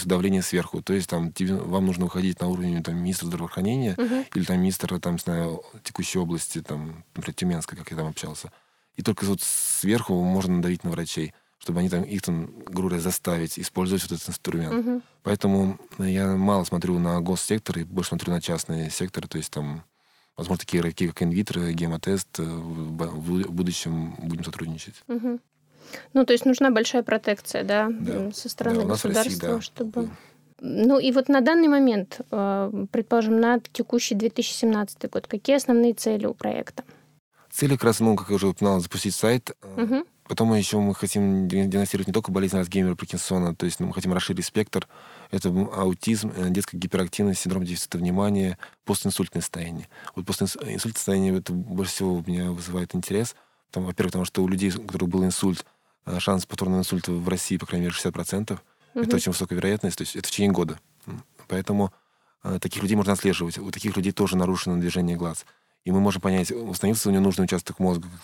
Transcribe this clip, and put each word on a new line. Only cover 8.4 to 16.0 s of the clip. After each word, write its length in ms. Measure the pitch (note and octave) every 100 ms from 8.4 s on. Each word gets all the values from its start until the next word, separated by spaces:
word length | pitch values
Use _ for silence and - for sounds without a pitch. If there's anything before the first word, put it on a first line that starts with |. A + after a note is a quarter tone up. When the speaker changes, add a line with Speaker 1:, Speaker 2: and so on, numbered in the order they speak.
| - - _ _ _
Speaker 1:
И 80 | -
только 220 | D3 G3+
вот 180 | G2 -
сверху 720 | - - - - F#2+ A#2+ - F3+
можно 340 | - F#3 F#2 F2
надавить 280 | F2 F2
на 60 | F2
врачей, 440 | E2 D#2+ - D#2 - _ _
чтобы 220 | - F2
они 80 | F2+
там, 140 | F2
их 180 | - G2
там, 240 | - E2 - -
грубо 240 | - F#2 F#2
говоря, 120 | F2
заставить 580 | F2 - F2+ E2+ E2 -
использовать 440 | F2+ F#2 F#2 F#2+
вот 80 | -
этот 160 | E2+ -
инструмент. 580 | - - E3+ D#3 A#3 A#3
Speaker 2:
Мгм. 160 | B3 - _
Speaker 1:
Поэтому 560 | - - - G2 F#2+ F#2+ -
я 300 | -